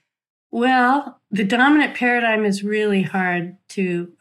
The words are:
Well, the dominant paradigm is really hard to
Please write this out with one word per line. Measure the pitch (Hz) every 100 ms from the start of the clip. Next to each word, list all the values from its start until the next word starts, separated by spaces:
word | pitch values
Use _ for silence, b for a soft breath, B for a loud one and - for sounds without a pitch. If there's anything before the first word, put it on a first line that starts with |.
| b _ _ _ _
Well, | 226 247 254 247 285 285 - -
the | 202
dominant | 196 240 269 302 269 -
paradigm | 247 240 233 220 214
is | 196
really | 202 214 214 196
hard | 165 190 185 175 175 - -
to | - 185 175 175 -